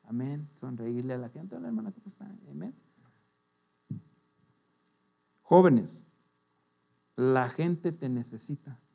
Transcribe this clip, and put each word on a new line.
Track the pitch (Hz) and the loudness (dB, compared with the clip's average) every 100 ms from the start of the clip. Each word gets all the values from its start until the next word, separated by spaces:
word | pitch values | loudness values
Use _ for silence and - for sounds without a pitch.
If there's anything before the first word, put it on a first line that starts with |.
Amén. | - 117 131 147 147 | -6 -6 -6 -8 -10
Sonreírle | - 131 120 117 120 127 | -14 -12 -8 -6 -4 -4
a | 127 | -6
la | 120 | -8
gente. | 156 185 254 | -12 -14 -12
"Hola, | 247 | -6
hermana, | 220 220 | -6 -6
¿cómo | 190 202 | -12 -20
está?" | _ 202 - - | _ -18 -18 -16
Amén. | 143 202 269 _ _ _ _ _ _ _ _ _ _ _ - - _ _ _ _ _ _ _ _ _ _ _ _ _ | -12 -12 -14 _ _ _ _ _ _ _ _ _ _ _ -14 -14 _ _ _ _ _ _ _ _ _ _ _ _ _
Jóvenes, | - 175 185 120 85 - - _ _ _ _ _ _ _ _ _ _ - | 6 8 10 6 2 -14 -20 _ _ _ _ _ _ _ _ _ _ 0
la | 127 131 123 | 4 4 2
gente | - 165 170 175 | -2 0 0 -4
te | 160 135 | -4 -4
necesita. | 123 120 110 - 143 - 120 _ | -4 -6 -12 -10 -10 -10 -20 _